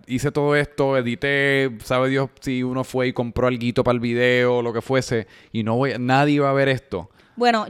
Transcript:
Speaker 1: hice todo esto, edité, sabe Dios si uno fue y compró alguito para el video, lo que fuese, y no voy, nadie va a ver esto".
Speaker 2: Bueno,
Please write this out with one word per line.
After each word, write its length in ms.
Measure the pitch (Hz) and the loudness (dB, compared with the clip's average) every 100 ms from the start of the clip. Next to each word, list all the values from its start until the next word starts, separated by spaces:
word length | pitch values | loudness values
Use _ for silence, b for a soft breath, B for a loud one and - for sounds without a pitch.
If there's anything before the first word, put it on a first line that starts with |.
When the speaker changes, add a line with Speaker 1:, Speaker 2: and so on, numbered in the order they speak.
| - | -8
Speaker 1:
hice 240 | 123 143 | -4 -2
todo 240 | 147 143 147 | 0 2 2
esto, 400 | 143 - 139 135 | 0 -2 0 0
edité, 760 | 120 120 139 139 139 139 135 110 | -2 -4 -2 0 2 2 0 -4
sabe 240 | - 127 131 | -4 0 0
Dios 200 | 135 135 - | 0 -2 -6
si 240 | - 127 | -6 -4
uno 180 | 127 131 | -4 -4
fue 240 | 127 131 127 | -4 -2 -2
y 60 | |
compró 340 | 127 120 123 127 | -2 -4 0 0
alguito 380 | 123 120 123 | 0 -2 0
para 100 | 123 | 2
el 60 | 123 | 2
video, 640 | 117 117 123 123 123 123 | 0 2 2 4 2 2
lo 100 | 120 | 0
que 80 | 113 | -4
fuese, 460 | - 135 - 117 98 B B | 0 0 0 -4 -4 B B
y 100 | 117 | -4
no 140 | 110 120 | -2 0
voy, 160 | 139 113 | 0 -2
nadie 400 | 123 131 147 147 | 0 2 4 2
va 100 | 139 | 2
a 20 | |
ver 160 | 135 135 | 2 2
esto". 400 | 127 - 92 80 b b - | 0 -4 -10 -10 b b -2
Speaker 2:
Bueno, 300 | 240 226 | 0 0